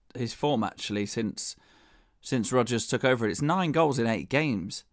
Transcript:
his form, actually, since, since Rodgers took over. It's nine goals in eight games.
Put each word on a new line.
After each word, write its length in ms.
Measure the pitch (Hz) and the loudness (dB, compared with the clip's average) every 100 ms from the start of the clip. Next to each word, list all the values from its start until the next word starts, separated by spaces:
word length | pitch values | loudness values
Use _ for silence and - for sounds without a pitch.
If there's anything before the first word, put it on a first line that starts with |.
| _ - | _ -6
his 180 | 117 | -6
form, 300 | - 147 135 | -2 0 2
actually, 420 | 107 - - 104 101 | 0 -4 -6 -4 -4
since, 500 | - 107 - - - _ _ _ _ _ _ | -2 -4 -4 -8 -10 _ _ _ _ _ _
since 320 | - 131 101 | -4 -2 2
Rodgers 360 | 127 120 117 - | 2 2 0 0
took 180 | 127 131 | 0 2
over. 220 | 127 110 | 2 2
It's 140 | 82 | 0
nine 300 | 147 185 175 | 0 2 2
goals 280 | 151 160 127 | 4 4 4
in 80 | 117 | 0
eight 220 | 107 69 | 0 0
games. 540 | 131 156 107 90 - - | 0 0 -2 -4 -10 -14